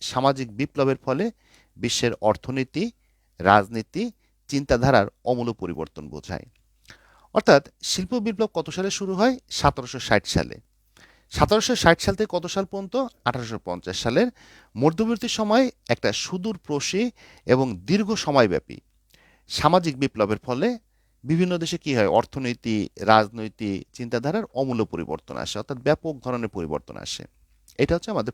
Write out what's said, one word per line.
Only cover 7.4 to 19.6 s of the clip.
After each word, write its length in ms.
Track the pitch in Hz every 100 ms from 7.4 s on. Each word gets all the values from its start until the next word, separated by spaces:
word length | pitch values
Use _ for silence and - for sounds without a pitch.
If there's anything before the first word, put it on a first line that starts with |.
| - 143 - _
শিল্প 300 | - - 185 247
বিপ্লব 300 | 214 202 214
কত 160 | 170 156
সালে 200 | 170 196
শুরু 260 | - 196 185
হয়? 240 | 240 254 -
সতেরোশো 500 | - 143 139 127 127
ষাট 260 | - 104 -
সালে। 300 | - 64 - _ _ _ _ - _ _
সতেরোশো 460 | - - 214 214 240
ষাট 260 | 170 170
সাল 140 | - 190
থেকে 120 | 214
কত 160 | 180 170
সাল 200 | 196 196
পর্যন্ত? 300 | 196 196 247 262 - 123
আঠারোশো 340 | 123 113 107 92
পঞ্চাশ 320 | 87 90 92
সালের 280 | 117 139 240 - - - _ 110
মধ্যবর্তী 500 | 143 165 226 233 240
সময় 420 | - 208 226 254 - -
একটা 240 | - 110
সুদূর 440 | - - 180 214 190
প্রসারী 540 | - 143 - 190 240 - - - -
এবং 320 | 127 131 87
দীর্ঘ 360 | 98 196 208
সময়ব্যাপী 640 | 214 156 139 107 80 - - _ _ _ _ _ _ -
সামাজিক 520 | -